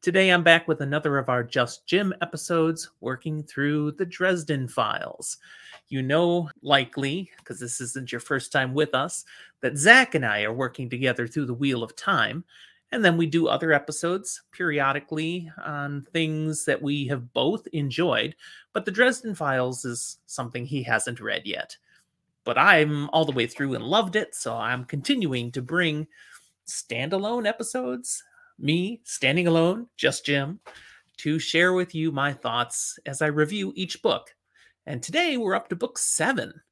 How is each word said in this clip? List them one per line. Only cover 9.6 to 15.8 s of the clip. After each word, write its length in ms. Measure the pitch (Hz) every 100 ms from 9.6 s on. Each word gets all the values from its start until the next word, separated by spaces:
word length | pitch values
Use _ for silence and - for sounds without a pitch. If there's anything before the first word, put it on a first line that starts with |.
that 180 | 127 143
Zach 380 | 156 247 247 156
and 100 | 123
I 160 | 104
are 100 | 107
working 380 | 117 131 - 123
together 380 | 120 131 123 120
through 180 | - 139
the 80 |
Wheel 300 | 123 139 123
of 100 | 110
Time, 500 | - - 180 107 135 - - - _ _
and 140 | 254
then 140 | 196 165
we 80 | 165
do 220 | 160 160
other 220 | - 165
episodes 720 | 147 - 151 170 185 - - _
periodically 1000 | - 180 147 139 139 139 156 160 180 165 156
on 440 | - 147